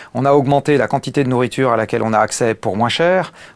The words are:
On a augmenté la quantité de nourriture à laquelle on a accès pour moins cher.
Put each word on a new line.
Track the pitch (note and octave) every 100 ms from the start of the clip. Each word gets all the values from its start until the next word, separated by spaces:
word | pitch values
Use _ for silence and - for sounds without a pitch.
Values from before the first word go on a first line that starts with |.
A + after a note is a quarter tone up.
| -
On | A#2 C#3
a |
augmenté | C#3+ C3+ C#3+ C#3+ C#3+
la | A2
quantité | C3+ C3+ D3
de | C3
nourriture | B2 B2 - C3
à | A2+
laquelle | G#2+ A#2
on | A2
a | G#2+
accès | G#2+ - A#2+
pour | A2 A2+ G2
moins | A#2
cher. | - E3+ F#3 E3+ - -